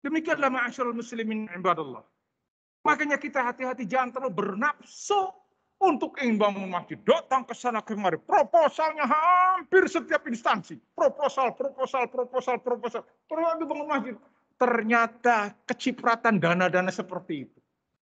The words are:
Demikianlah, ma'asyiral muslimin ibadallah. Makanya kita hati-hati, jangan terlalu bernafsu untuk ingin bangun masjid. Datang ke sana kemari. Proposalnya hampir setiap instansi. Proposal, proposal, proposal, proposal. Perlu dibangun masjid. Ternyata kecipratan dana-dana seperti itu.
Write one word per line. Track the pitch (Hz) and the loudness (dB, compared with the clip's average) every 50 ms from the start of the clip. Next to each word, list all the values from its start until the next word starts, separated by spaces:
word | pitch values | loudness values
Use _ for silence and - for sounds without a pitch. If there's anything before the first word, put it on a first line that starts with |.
| - | -4
Demikianlah, | 285 311 320 320 330 311 285 285 269 | -2 -2 -2 -2 -2 -2 0 0 0
ma'asyiral | 254 254 240 240 240 - 247 240 233 | 0 0 -4 -4 -4 -4 -4 -4 -4
muslimin | 233 226 - 240 226 226 220 220 220 214 - 175 | -6 -10 -10 -8 -6 -6 -4 -4 -6 -6 -8 -10
ibadallah. | 180 180 185 170 160 156 135 120 110 - _ _ _ _ _ _ _ _ _ _ _ _ _ _ _ _ | -2 0 0 0 0 -4 -10 -12 -16 -18 _ _ _ _ _ _ _ _ _ _ _ _ _ _ _ _
Makanya | 302 294 294 302 294 285 | 2 2 2 2 -2 -2
kita | 277 285 294 - 277 | -2 -4 -4 -4 -2
hati-hati, | 240 247 240 247 262 254 262 262 247 180 | -2 -2 -4 -4 -6 -6 -6 -6 -6 -2
jangan | 247 262 254 247 247 | 0 0 0 -2 -4
terlalu | 262 269 254 180 180 202 | -6 -6 -4 -4 -4 -4
bernafsu | 196 185 202 254 294 294 _ - - - - - - 403 403 381 381 - _ _ _ _ _ _ _ _ _ | -4 -4 -2 -2 -2 -2 _ -14 -20 -20 -18 -4 0 0 0 0 -2 -8 _ _ _ _ _ _ _ _ _
untuk | 381 370 320 220 330 - - - | 4 4 4 2 -2 -6 -4 -2
ingin | 269 240 220 | 0 0 2
bangun | 202 214 208 196 202 190 | 4 2 2 2 -2 -6
masjid. | 190 180 175 - - 160 - - | -4 -6 -6 -6 -6 -14 -4 2
Datang | - 285 339 - _ 262 262 240 | 2 2 2 2 _ -2 -2 0
ke | - 233 | -4 -12
sana | - - 247 226 208 | -6 -4 -2 -2 -2
kemari. | - - 220 202 208 185 165 - | -4 -4 -6 0 0 0 0 0
Proposalnya | _ - 381 392 285 - - 339 311 269 - - 311 311 302 311 294 | _ 2 2 2 4 4 4 4 4 4 2 0 -2 -2 0 -2 0
hampir | 226 294 311 320 349 359 359 359 370 381 370 311 _ - 381 359 | 2 2 2 4 4 4 6 4 4 2 0 -2 _ 4 4 4
setiap | - - 330 240 - 320 294 - 285 | 4 -2 -4 -2 0 -2 -2 -2 -4
instansi. | 233 226 - 311 240 196 165 - - - _ _ _ | -8 -2 0 0 0 0 -2 -10 -16 -18 _ _ _
Proposal, | - 330 269 - - 226 - - 269 262 233 - | 0 0 0 2 2 -2 -2 0 0 0 0 0
proposal, | - 254 277 277 - 262 254 - 262 240 - | -2 -6 -6 -4 -4 -4 -2 0 -2 -2 -2
proposal, | - 254 247 247 - 254 247 254 247 - | -2 -6 -6 -2 -4 -4 -2 -2 -4 -2
proposal. | _ 254 240 226 214 233 226 226 - _ _ _ _ | _ -4 -4 -4 -4 -8 -8 -8 -10 _ _ _ _
Perlu | _ 320 311 330 330 330 320 | _ -2 0 0 0 0 -2
dibangun | 320 277 294 294 294 | -4 -6 -6 -6 -4
masjid. | 302 302 277 208 254 220 - _ _ _ _ _ _ _ | -2 -2 -2 -2 -6 -12 -14 _ _ _ _ _ _ _
Ternyata | _ 254 247 240 233 214 220 240 233 233 226 226 - - 240 240 214 202 202 208 _ _ | _ 2 2 2 0 2 2 2 2 2 0 -2 0 2 2 4 4 0 -2 -8 _ _
kecipratan | - 247 - - 262 247 - - 247 233 226 - 233 220 | -8 -8 -2 -2 -4 -2 0 0 0 0 2 2 2 2
dana-dana | 180 156 165 175 180 185 180 165 180 185 185 180 | 4 2 2 2 4 2 2 2 2 0 0 -4
seperti | - 202 - 185 180 - - 160 143 123 - | -6 -10 -8 -10 -12 -8 -8 -10 -10 -10 -14
itu. | _ _ _ _ _ _ _ _ _ _ _ _ | _ _ _ _ _ _ _ _ _ _ _ _